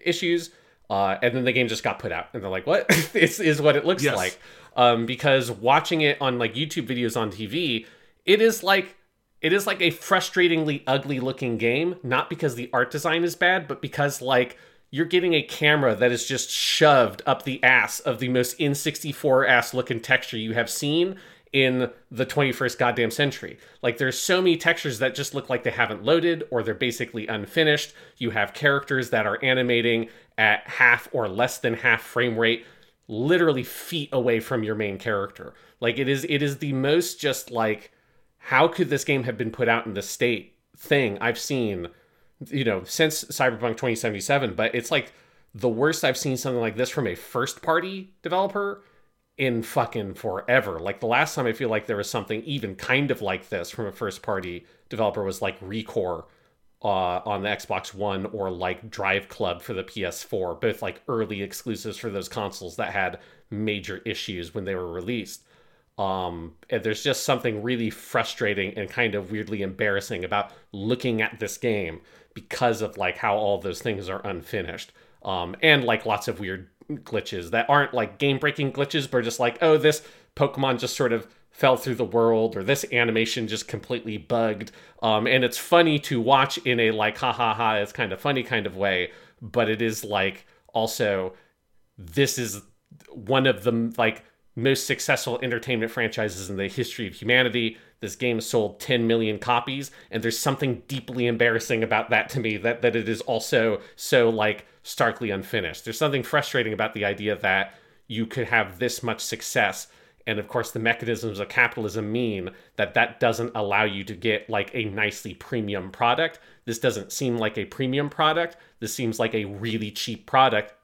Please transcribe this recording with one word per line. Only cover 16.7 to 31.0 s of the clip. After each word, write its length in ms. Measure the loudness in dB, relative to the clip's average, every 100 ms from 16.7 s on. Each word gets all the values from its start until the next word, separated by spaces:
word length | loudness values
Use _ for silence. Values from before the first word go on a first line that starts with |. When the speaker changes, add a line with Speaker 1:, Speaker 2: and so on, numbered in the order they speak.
| 6 8 8 6 2 -2
Speaker 1:
up 180 | -2
the 200 | -2 2
ass 360 | 6 6 4 -2
of 180 | -4 -2
the 100 | 0
most 260 | 2 2 0
N 160 | -2 0
sixty-four 720 | -2 -4 -8 -2 4 4 6
ass 260 | 4 4
looking 260 | -2 -2 -2
texture 380 | 2 2 2 -6
you 160 | -2
have 160 | -2 -2
seen 460 | -2 0 0 0 -2 -16 -20 -2
in 380 | 2 4 2 0 -4 -12
the 140 | -4 -2
twenty-first 520 | 2 0 2 -2 0
goddamn 340 | 0 2 0
century. 460 | 2 0 -2 -12 -16 -20 -4
Like, 160 | -2 0
there's 220 | -2 -2
so 220 | 0 4
many 160 | 4 4
textures 420 | 2 0 -2 0
that 160 | -2 -2
just 180 | -6
look 160 | -6 -4
like 140 | -2
they 80 | -2
haven't 320 | 0 0 0
loaded 400 | 2 4 4 0 -2
or 100 | -2
they're 120 | -2
basically 540 | -2 -2 -2 -6 -6 -4
unfinished. 640 | -6 -2 2 4 4 0 -12 -18 -4
You 140 | -2
have 220 | 0 0
characters 580 | 2 2 2 0 -2 0
that 140 | 2 2
are 140 | 0
animating 680 | 2 2 4 4 4 2 -2 -10 _ 2
at 320 | 4 4 -2
half 400 | 4 6 6